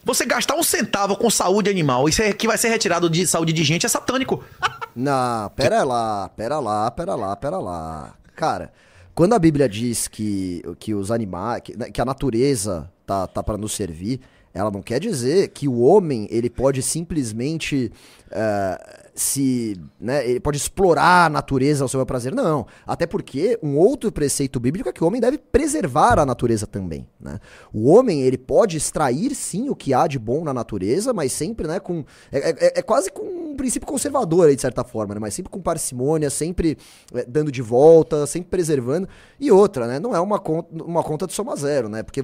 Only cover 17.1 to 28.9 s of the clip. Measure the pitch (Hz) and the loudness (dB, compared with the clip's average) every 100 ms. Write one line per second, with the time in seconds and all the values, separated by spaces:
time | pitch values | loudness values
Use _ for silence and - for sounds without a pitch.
17.1 | 170 120 110 135 160 - 139 113 - - | -4 -4 -4 -4 -4 -2 -2 -2 -8 -20
18.1 | - - - 110 101 98 87 - - - | -20 -12 -4 -2 0 -2 -4 -12 -20 -18
19.1 | - - 135 135 123 113 95 71 _ 107 | -6 -4 0 0 0 -2 -6 -12 _ -4
20.1 | 143 123 120 147 147 - - 190 147 156 | -2 0 -2 -2 -4 -6 2 4 6 6
21.1 | 180 165 147 - 135 139 147 135 131 127 | 6 6 2 0 0 2 2 0 -2 -2
22.1 | 127 120 220 208 151 110 - - 98 165 | -4 -4 -2 0 -2 -4 -14 -8 -4 -2
23.1 | 196 - 131 196 - 147 139 196 277 214 | -4 -6 -2 0 0 0 4 4 4 -4
24.1 | 156 143 - 135 127 120 175 359 - 160 | -2 -2 0 -2 0 -2 -2 -6 0 0
25.1 | 240 233 294 _ 240 302 302 180 135 208 | 2 0 0 _ 0 2 -2 0 4 4
26.1 | 214 143 120 120 113 104 101 90 73 60 | 6 2 0 0 0 -2 -8 -8 -10 -14
27.1 | _ - 73 - - - 110 113 202 262 | _ -14 -14 -16 -20 -10 0 6 6 6
28.1 | 151 131 127 - 160 208 160 - | 2 2 0 2 2 4 0 -4